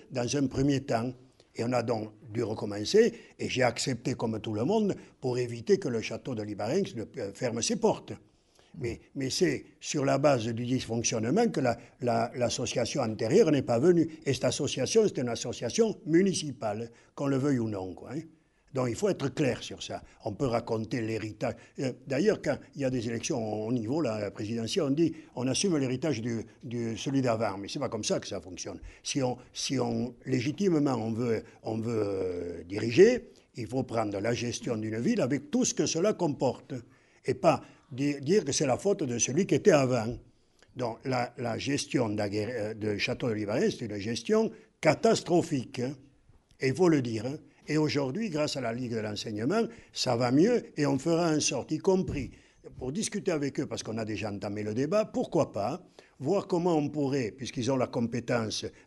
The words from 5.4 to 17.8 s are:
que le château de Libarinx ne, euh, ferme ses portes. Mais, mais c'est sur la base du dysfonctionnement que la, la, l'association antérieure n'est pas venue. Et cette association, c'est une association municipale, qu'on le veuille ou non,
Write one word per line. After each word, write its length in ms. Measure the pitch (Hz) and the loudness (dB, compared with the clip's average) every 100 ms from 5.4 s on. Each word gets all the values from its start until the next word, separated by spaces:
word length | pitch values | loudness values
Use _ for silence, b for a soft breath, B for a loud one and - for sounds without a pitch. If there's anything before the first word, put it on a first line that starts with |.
| 120 117 113 196 | -2 -4 2 2
que 100 | 143 | 4
le 120 | 117 | -2
château 340 | 107 113 - | -2 -6 -6
de 80 | 117 | -6
Libarinx 520 | 104 101 104 165 196 | -6 -4 -2 0 -2
ne, 100 | - 104 - | -4 -8 -8
euh, 120 | 101 | -8
ferme 260 | - 127 113 | -4 -2 -2
ses 160 | - 208 | -2 2
portes. 380 | 220 160 - - - _ b b b 160 | 2 2 -4 -16 -16 _ b b b -8
Mais, 220 | 120 110 b | -6 -6 b
mais 140 | 143 131 | -6 -4
c'est 380 | - 180 123 - - | 2 2 2 -6 -14
sur 280 | - 147 135 | -6 -2 2
la 100 | 135 | 4
base 300 | 147 135 113 | 6 4 2
du 180 | 113 | -2
dysfonctionnement 840 | 120 127 - 117 110 117 110 135 240 | 0 -2 0 -2 0 0 2 4 4
que 120 | - | 2
la, 160 | 131 117 B B | 0 0 B B
la, 320 | 123 113 113 135 | 0 2 0 0
l'association 680 | 120 - 120 - 117 151 | -2 0 -2 -2 -2 0
antérieure 480 | 117 107 110 165 185 | -2 0 4 6 6
n'est 100 | 147 | 4
pas 180 | 131 120 | 2 4
venue. 300 | 156 175 151 B | 6 6 4 B
Et 80 | - | -4
cette 120 | 127 | 0
association, 580 | - - 143 - 123 220 | 0 -2 -2 -2 2 4
c'est 140 | 214 - | 4 2
une 100 | 123 | -4
association 720 | 117 127 113 120 110 226 - - | -4 -6 -6 -4 0 0 0 2
municipale, 840 | 160 196 165 151 127 113 104 117 b b | 4 4 2 -4 -6 -4 -4 -8 b b
qu'on 120 | - 143 | -6 0
le 100 | 139 | 2
veuille 220 | 139 131 | 2 2
ou 100 | 113 | 0
non, 240 | 104 | -4